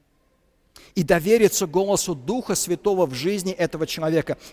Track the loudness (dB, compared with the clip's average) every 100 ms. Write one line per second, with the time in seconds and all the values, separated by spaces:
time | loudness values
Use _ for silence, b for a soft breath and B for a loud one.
0 | _ _ _ _ _ _ _ -20 B -2
1 | 2 2 4 6 6 2 -2 0 2 0
2 | -2 -6 -4 -4 -2 -4 -2 -2 0 2
3 | 0 0 -2 -2 -4 -2 -4 -2 -6 -4
4 | 0 0 -2 -6 B